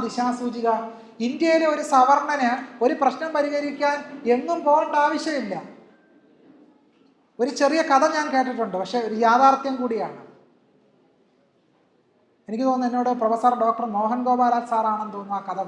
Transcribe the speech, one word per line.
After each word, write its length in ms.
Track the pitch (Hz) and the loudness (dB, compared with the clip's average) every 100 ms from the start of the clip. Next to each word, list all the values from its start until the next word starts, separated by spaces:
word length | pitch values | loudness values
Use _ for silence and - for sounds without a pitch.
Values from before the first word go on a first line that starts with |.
ദിശാസൂചിക? 680 | 226 233 247 247 247 233 226 220 - - - - | -2 -2 -2 -2 -4 -2 0 0 -4 -14 -18 -6
ഇന്ത്യയിലെ 480 | 233 285 330 330 320 294 | -4 0 2 4 2 0
ഒരു 60 | |
സവർണന് 680 | - 269 254 285 302 285 247 254 - - | 2 4 6 4 2 0 0 -2 -6 -2
ഒരു 120 | 240 311 | -2 2
പ്രശ്നം 320 | 269 254 320 | 0 0 -4
പരിഹരിക്കാൻ 640 | 302 294 285 294 285 285 285 - - 226 240 | -2 -2 -2 -4 -2 -2 -2 -6 -8 0 0
എങ്ങും 280 | 320 339 | 0 -2
പോകേണ്ട 320 | 294 302 311 294 | 4 4 4 2
ആവശ്യമില്ല. 680 | 294 311 320 294 214 180 - - - _ _ _ _ _ _ - _ _ _ _ _ _ _ - | 2 0 -4 -4 -4 -8 -10 -20 -20 _ _ _ _ _ _ -20 _ _ _ _ _ _ _ -4
ഒരു 100 | 247 | -4
ചെറിയ 320 | - 285 311 | 0 0 2
കഥ 220 | 320 269 311 311 | 2 4 4 0
ഞാൻ 120 | 294 | -2
കേട്ടിട്ടുണ്ട്, 440 | 262 262 226 220 185 | 0 0 -2 -4 -4
പക്ഷേ 220 | 277 247 | -4 -4
ഒരു 160 | 220 214 | -4 0
യാഥാർത്ഥ്യം 600 | 226 240 269 262 269 254 | 4 6 6 4 0 -4
കൂടിയാണ്. 500 | 247 220 175 - - - _ _ _ _ _ _ _ _ _ _ _ _ _ _ _ _ _ _ _ _ - | -4 -2 -6 -10 -20 -20 _ _ _ _ _ _ _ _ _ _ _ _ _ _ _ _ _ _ _ _ -10
എനിക്ക് 160 | 226 | -2
തോന്നുന്നു 240 | 262 254 247 | 0 0 0
എന്നോട് 320 | 247 247 247 | 0 0 0
പ്രൊഫസർ 400 | 220 226 247 220 | 0 2 2 2
ഡോക്ടർ 260 | 226 233 233 | 0 0 -2
മോഹൻ 380 | 202 214 247 | -2 -2 0
ഗോപാല 420 | 247 247 240 240 240 | 0 2 2 2 0
സാറാണെന്ന് 480 | 226 220 214 208 | 0 0 -2 -6
തോന്നുന്നു 220 | 202 196 202 | -10 -8 -8
ആ 180 | 190 | -8
കഥ 60 | 180 | -8